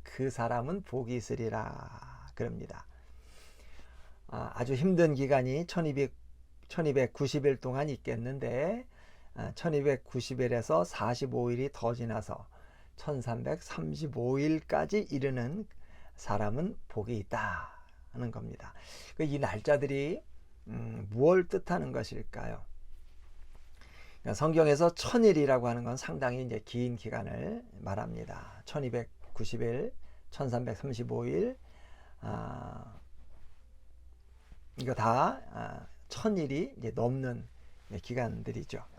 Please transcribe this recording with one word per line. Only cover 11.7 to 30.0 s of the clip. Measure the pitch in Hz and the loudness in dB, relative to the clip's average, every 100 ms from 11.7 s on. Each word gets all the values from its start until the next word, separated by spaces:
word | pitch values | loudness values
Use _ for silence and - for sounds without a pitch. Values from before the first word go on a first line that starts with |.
더 | - 113 | -2 -2
지나서 | 120 117 110 98 - - - - - - - | 0 -2 -2 -4 -8 -10 -18 -20 -20 -20 -8
천삼백삼십오 | - 139 123 117 123 160 - - 156 147 156 113 120 135 | -4 -2 -2 -2 -2 -4 -4 -6 -4 -4 -4 0 2 4
일까지 | 151 156 - 147 156 208 196 | 4 2 2 0 2 2 2
이르는 | 180 135 127 120 190 - - - - - - | 0 0 0 0 -2 -6 -10 -14 -14 -16 -10
사람은 | - 101 104 120 185 - - | 0 2 4 2 0 -2 -6
복이 | 113 104 117 | -4 -2 -2
있다 | 98 117 107 - - - - - - | -2 -2 0 -2 -6 -12 -20 -20 -12
하는 | 123 120 | -6 -4
겁니다. | 110 110 - - - - - - - | -4 -8 -10 -12 -14 -14 -14 -10 -2
그 | |
이 | 156 139 | 0 2
날짜들이, | 120 107 147 147 135 139 143 247 - - - - - | 0 2 4 6 4 0 0 -2 -6 -14 -16 -18 -10
음, | 117 113 110 101 | -8 -6 -6 -4
무엇을 | 110 147 185 175 | 6 8 8 6
뜻하는 | 185 - 175 139 | 0 0 0 0
것일까요? | 127 113 - - - 113 - - - - - - - - - - - - - - - - - | -2 -4 -4 -4 -4 -4 -4 -6 -8 -8 -10 -12 -14 -14 -12 -12 -12 -14 -14 -16 -16 -16 -8
그러니까 | - 107 | -4 2
성경에서 | 156 165 151 143 170 | 6 8 8 10 8
천 | - - 240 220 | 6 4 8 10
일이라고 | 156 139 127 120 | 10 8 6 4
하는 | 120 | 0
건 | 120 131 | 0 -2
상당히 | - 160 131 123 | -4 0 0 0
이제 | 127 110 | -2 -4
긴 | - 120 123 120 | -4 0 0 0
기간을 | - 113 101 120 151 233 247 - | -4 -4 -4 -4 -4 -6 -8 -10
말합니다. | 101 98 113 113 110 - - - - | -4 -2 -2 -4 -8 -10 -12 -14 -8
천이백구십 | 151 131 120 117 - - - - 113 | -4 -2 -2 -4 -8 -4 0 0 2
일, | 120 123 226 - | 0 0 -2 -4